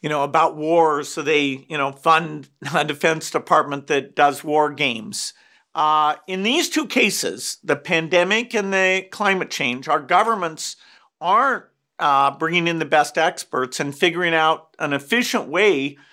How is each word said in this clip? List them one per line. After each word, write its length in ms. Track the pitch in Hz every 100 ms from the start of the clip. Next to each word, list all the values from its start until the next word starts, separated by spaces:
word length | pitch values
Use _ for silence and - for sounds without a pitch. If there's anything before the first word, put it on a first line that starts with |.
you 80 | 151
know, 140 | 151
about 340 | 143 156 160 151
wars, 500 | 156 170 160 147 143
so 140 | -
they, 440 | 151 151 143 135 139
you 80 | 151
know, 160 | 139
fund 560 | 139 165 160 165 151 135 _
<laughs> 120 | 139
a 100 | 156
defense 480 | 151 143 165 160 -
department 560 | 156 - 160 147 143 143
that 260 | 143 135
does 300 | - 147 135
war 300 | 135 151 151
games. 600 | 139 143 113 104 101 - - _ _ _
Uh, 420 | - 151 156 151 151 -
in 180 | 190
these 260 | 202 285 320
two 180 | - 311
cases, 720 | - 226 - - 92 - -
the 140 | - 139
pandemic 760 | - 170 160 175 180 214 240
and 180 | 226 196
the 340 | 190 185 185 185
climate 380 | - 202 190 165
change, 400 | - 139 123 147
our 100 | 156
governments 760 | 135 175 226 220 175 156 - - _ _ _ _
aren't, 460 | 165 208 269 226 - _ _ _
uh, 320 | 156 139 139
bringing 340 | 139 165 175 170
in 140 | 165
the 60 | 151
best 320 | 156 147 -
experts 640 | 160 175 - 139 127 -
and 120 | 147
figuring 400 | 139 180 170 175
out 400 | 165 160 160 - _
an 140 | 156
efficient 560 | 143 139 233 240 240 156
way 480 | 160 208 151 139 143 _